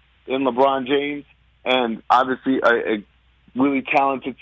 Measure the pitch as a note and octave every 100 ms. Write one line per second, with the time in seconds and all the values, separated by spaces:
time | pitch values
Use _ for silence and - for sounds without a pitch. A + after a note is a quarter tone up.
0 | _ _ - C3+ C3+ A#2+ C3+ C3+ B2+ C#3+
1 | C#3+ D3 - _ _ _ - B2+ A#2+ A2
2 | - A#2+ C3 B2+ C3+ C3 A2+ A#2 - G#2+
3 | - _ _ _ _ A#2+ C#3+ C3+ B2 D3+
4 | C#3 C3 C3+ A#2+